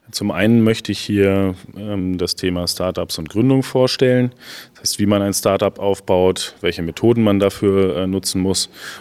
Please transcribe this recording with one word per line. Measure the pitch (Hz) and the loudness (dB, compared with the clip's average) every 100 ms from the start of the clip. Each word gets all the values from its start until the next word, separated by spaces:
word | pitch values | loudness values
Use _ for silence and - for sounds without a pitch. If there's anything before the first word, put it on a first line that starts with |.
| - | -12
Zum | - 101 | -6 -2
einen | 82 107 117 | 2 4 6
möchte | 110 113 - | 4 2 -2
ich | 98 | -6
hier, | - 101 98 98 95 90 - - | -2 2 4 4 0 -4 -12 -14
ähm, | 104 101 92 90 | -8 -4 -2 -2
das | 87 | -4
Thema | - 92 87 87 | -2 -2 -2 -4
Startups | - 92 87 87 - | -4 -4 -4 -6 -8
und | 80 | -6
Gründung | 101 131 135 | 0 2 2
vorstellen. | - 131 127 - 127 123 123 - - - - | 0 0 0 2 2 2 0 -4 -20 -20 -20
Das | _ | _
heißt, | - - | -8 -2
wie | 101 | 2
man | 104 | 2
ein | 101 | 0
Startup | 95 107 98 98 - | 0 0 2 0 -2
aufbaut, | 101 98 - 92 92 90 - - | -2 -2 0 2 2 0 -6 -6
welche | 87 85 | -4 -4
Methoden | 82 - 113 117 | -6 0 2 4
man | 107 101 | 2 2
dafür, | 98 - 101 98 95 87 | 0 0 0 2 0 -2
äh, | 95 | -2
nutzen | 95 - 95 | -4 -4 -2
muss | 92 92 - - - - | -2 -2 -4 -10 -16 -16